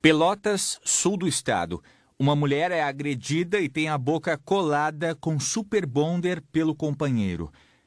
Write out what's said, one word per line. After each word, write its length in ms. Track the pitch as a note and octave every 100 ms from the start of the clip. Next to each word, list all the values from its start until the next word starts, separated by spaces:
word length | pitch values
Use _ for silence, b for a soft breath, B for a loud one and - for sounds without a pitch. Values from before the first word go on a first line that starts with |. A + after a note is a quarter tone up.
Pelotas, 760 | D#3 D#3 E3 G3+ G#3 G3 - -
sul 340 | - - F#3 G3
do 120 | F3
estado. 520 | C3+ - G#2 E2+ F2 b b b _
Uma 160 | C3+
mulher 380 | D3 D3 C#3 F3
é 100 | E3+
agredida 800 | D3 C#3 C#3+ C3 A#2+ D#3 E3+ G3+
e 80 | E3+
tem 200 | D#3+ D#3
a 80 | D3
boca 400 | B2+ D#3+ - D#3
colada 760 | - G3 E3 D3 D3+ D3+ E3
com 240 | D#3+ E3 D#3
super 480 | C3 A3+ G3+ G#3+ E3
bonder 560 | B2+ D#3 F3 F3+ F3 -
pelo 240 | D#3+ D#3+
companheiro. 760 | D3+ D#3 C#3+ C#3+ A#2+ G2 E2+ E2 b b b